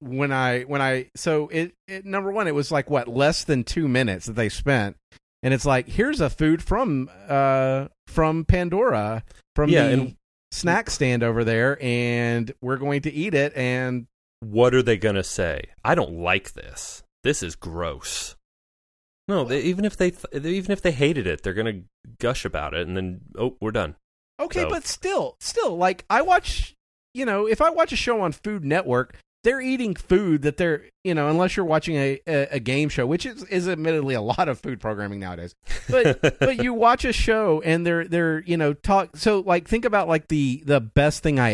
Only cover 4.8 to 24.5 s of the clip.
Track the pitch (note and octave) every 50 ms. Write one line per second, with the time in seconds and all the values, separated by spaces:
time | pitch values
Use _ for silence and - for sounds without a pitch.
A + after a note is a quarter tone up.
4.8 | G#2 G2+ - _ _ _ _ - _ _ _ _ - B2+ C3+ B2+ - C#3+ C3+ B2+
5.8 | B2 - - - A3 C#4 D4+ C#4 D#3+ C3+ - - D3+ D#3 D#3+ D#3+ - - F#3 A3
6.8 | C4 A3+ D3+ C3 C3 C3+ - F#2+ G2 - C#3+ C#3 C#3 C3+ C3+ C3+ C3 C3 C3 C3+
7.8 | C#3 - _ _ _ - - - D#3+ D#3 D#3+ E3 D#3+ - - F3+ F3+ F3 E3+ G3
8.8 | B3 B3+ D3 A2 G#2 G#2+ A2+ A2+ - - - - _ _ - - D3+ D3 E3+ D#3
9.8 | B2 C#3 B2+ C3 C3 C3 - _ _ _ _ _ _ - - - - F3 E3+ G#3+
10.8 | A3+ - - - D3 B2+ B2 A#2+ A#2 A#2 A2+ A2+ A#2 A2 A2+ A2+ A#2+ C3+ C#3+ -
11.8 | C#3+ B2 A#2+ A#2+ A#2+ A#2+ A#2+ A#2+ A#2+ A#2+ A#2+ A#2 A#2 A2 - _ - B2 C3 C3
12.8 | C#3 C#3+ C#3+ C#3+ C3+ D#3 C#3 D3 E3 G#3+ F3 C#3 C#3 D3 C#3+ C#3 B2+ B2 B2+ B2+
13.8 | B2+ B2+ B2 B2 A#2 - _ _ _ _ _ - - A2 G#2 A2 B2 B2+ B2 C3
14.8 | B2 A#2+ A2+ G2 F#2+ A2 G2+ G2 F#2 - - - F#2 E2 D2 - - - - -
15.8 | - A2+ D#3 F3 A#2 D2 E2+ E2 E2+ F2 F#2 G2 - - - - - - - -
16.8 | - - - - - _ _ _ - C3 D3 - G2 E2+ - - - F2+ D#2+ E2+
17.8 | F2 E2 C#2+ C2 - - - - - - - _ _ _ _ _ _ _ _ _
18.8 | _ _ _ _ _ _ _ _ _ - G3 F3+ C3+ A#2 B2+ C#3+ A#2+ E3 F3+ F#3
19.8 | G3+ G#3 - - F#3+ F3 - - - - - C#3+ C#3 D#3+ F3+ G3 F#3 F#3+ G3+ G3
20.8 | - F3+ D#3 B2 C#3+ D3 E3 C#3+ G#2 F2+ D#2+ - - G2 F2+ G#2 A2 A2+ G#2+ F#2
21.8 | F2 - _ _ - A#2+ A2+ - - A#2 C3 - - G2+ - D2+ D2+ D2 - E2
22.8 | F2 D#2+ F2+ F#2+ F#2 F#2 F2+ F2+ - - - - G#2+ B2+ B2+ - G2+ A2 G#2+ A#2
23.8 | F#2 D2+ - _ _ _ _ _ _ _ _ - C#4+ E4+